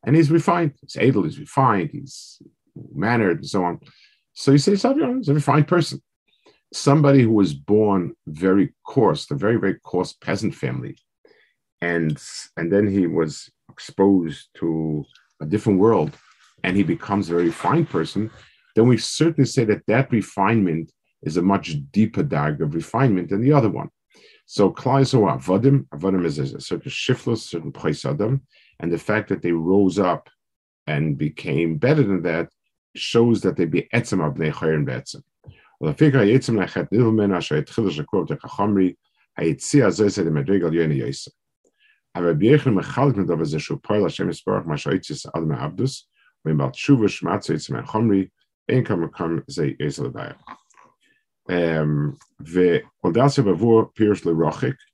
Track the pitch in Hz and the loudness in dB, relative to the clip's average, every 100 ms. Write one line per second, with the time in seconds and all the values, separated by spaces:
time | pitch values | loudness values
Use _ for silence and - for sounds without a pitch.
0 | - 156 143 165 175 175 160 - - - | 4 4 4 2 2 0 -2 -6 -16 0
1 | 120 104 156 - 147 - 131 101 80 143 | 2 2 -2 -6 -6 0 2 2 -2 -8
2 | 135 - - - - _ _ - - 71 | -16 -20 -20 -20 -20 _ _ -20 -14 -6
3 | 101 120 98 82 - 98 90 82 - _ | -2 2 2 0 -4 -2 -2 -4 -14 _
4 | _ _ _ - - 143 165 202 247 277 | _ _ _ -2 4 4 4 2 0 0
5 | 269 254 185 147 143 139 147 175 - - | 0 -2 0 0 2 2 4 2 0 -8
6 | _ _ _ _ _ _ _ - 147 147 | _ _ _ _ _ _ _ -2 2 4
7 | 143 139 117 107 92 69 - 107 107 98 | 6 6 6 4 2 -2 0 2 4 0
8 | 82 - - 76 95 98 90 _ - - | -2 -10 -16 -2 2 2 2 _ -4 2
9 | 104 76 - 71 101 117 98 85 - 90 | 2 2 -6 -4 0 0 -2 -4 -6 -4
10 | 87 - - 95 104 - 65 64 - - | -4 -8 -6 -4 -4 -4 -6 -6 -10 -16
11 | _ _ _ _ _ _ _ _ 170 85 | _ _ _ _ _ _ _ _ -4 -2
12 | 82 147 - - - - 82 98 104 98 | -2 -4 -10 -18 -14 -8 0 2 2 0
13 | 87 80 78 - - _ _ - - - | 0 0 -2 -6 -18 _ _ -20 -14 2
14 | 98 98 80 - - - 82 80 80 76 | 4 4 0 -10 -18 -8 -4 -4 -4 -6
15 | 73 _ _ _ 76 104 113 95 92 90 | -8 _ _ _ -6 -2 0 4 4 2
16 | 76 - _ _ _ _ 92 95 82 85 | -2 -6 _ _ _ _ -2 0 0 -2
17 | - 101 85 85 87 82 - 151 165 85 | -2 -2 0 0 0 0 0 0 0 -4
18 | 80 98 110 - - _ _ - 120 117 | -4 -6 -8 -12 -20 _ _ 2 4 4
19 | - - 165 160 131 - 107 101 - 117 | 0 0 0 2 0 2 0 0 2 0
20 | 135 113 95 - 98 113 92 80 78 _ | 2 -2 -2 -2 0 2 0 -2 -8 _
21 | _ _ 76 82 90 98 - 76 69 101 | _ _ -4 0 2 2 0 -10 -4 0
22 | 110 - 76 76 76 73 78 82 - 120 | 0 0 -2 -2 -2 -2 -4 -6 -6 0
23 | 135 95 85 98 127 147 110 73 - _ | 2 2 -2 0 4 4 2 -4 -10 _
24 | _ _ _ _ _ - 98 - 127 135 | _ _ _ _ _ 0 2 2 0 2
25 | 131 127 101 65 78 98 131 139 - 73 | 4 4 2 0 0 2 4 2 0 -4
26 | 92 95 85 73 69 - - 85 - - | 0 0 0 -2 -6 -8 -8 -8 -8 -6
27 | - 127 - 113 - 85 78 - 80 76 | -2 -2 -2 -4 -6 -10 -10 -6 -4 -4
28 | 65 73 110 135 _ _ _ _ 85 82 | -4 -2 -2 -2 _ _ _ _ -6 -4
29 | - 107 104 87 87 85 82 98 95 85 | -2 -4 -2 -4 -2 -2 2 2 2 2
30 | 92 78 - _ _ _ _ _ - 73 | 0 -2 -8 _ _ _ _ _ -6 -4
31 | 78 69 76 - 87 73 82 80 123 151 | -2 -4 -6 -6 -4 -2 -2 0 0 2
32 | 110 92 85 82 85 _ _ _ _ - | 2 0 -2 -4 -6 _ _ _ _ -12
33 | - 117 120 107 95 82 85 80 - 117 | 0 2 4 2 0 -2 -2 -2 -2 -4
34 | - 95 78 69 78 76 80 78 67 64 | -2 -2 -2 -2 -4 -2 -2 0 -2 -6
35 | - - _ _ - - _ _ 120 - | -10 -20 _ _ -20 -20 _ _ -6 2
36 | 151 131 101 131 127 110 87 - - 107 | 2 4 4 2 2 -2 -2 -4 -2 2
37 | 113 110 101 92 - 73 73 - 101 76 | 2 2 2 0 -2 -4 -2 -2 -2 -4
38 | 76 - 82 - 107 - 104 98 92 87 | -4 -4 -2 -8 -8 -4 0 2 0 -2
39 | _ _ _ - 80 73 - 143 107 85 | _ _ _ -4 -4 -4 0 2 2 2
40 | 104 104 82 78 69 98 85 82 80 69 | 0 0 -2 -2 0 0 0 0 0 -2
41 | 60 69 - _ _ _ _ _ _ _ | -4 -10 -16 _ _ _ _ _ _ _
42 | _ - 87 76 104 147 135 98 - - | _ -2 0 2 4 4 4 0 -2 0
43 | 139 101 85 80 80 78 - 71 - 104 | 0 0 -2 -2 -2 -6 -6 -10 -2 -2
44 | 87 - 92 80 - 98 82 76 - 92 | 0 -2 -6 -6 -4 -4 -4 -6 -2 -4
45 | - 76 - 82 82 64 71 - 131 - | -4 -14 -8 -6 -4 -4 -6 -4 -6 -6
46 | _ _ _ _ - 78 69 - - 135 | _ _ _ _ -4 -2 -2 -4 2 4
47 | 101 - 85 98 - 78 - 60 - 107 | 4 -2 -4 -4 -2 -6 -4 -8 -4 0
48 | 113 98 92 _ _ _ - 127 113 92 | 2 2 0 _ _ _ 0 0 0 -2
49 | 78 - 85 80 - - 73 - 76 69 | -4 -4 -4 -4 -6 -4 -4 -2 -6 -4
50 | 67 - - - - - _ _ _ _ | -8 -8 -14 -14 -20 -20 _ _ _ _
51 | _ _ _ _ - 90 85 80 76 73 | _ _ _ _ -4 0 0 0 0 0
52 | 73 69 _ _ 73 90 90 80 - _ | -2 -6 _ _ -4 2 4 2 -2 _
53 | 92 92 139 139 104 85 117 113 - - | -2 2 2 4 0 2 4 4 2 0
54 | 107 95 85 80 78 - 127 135 _ | 2 2 0 0 0 0 -6 -6 _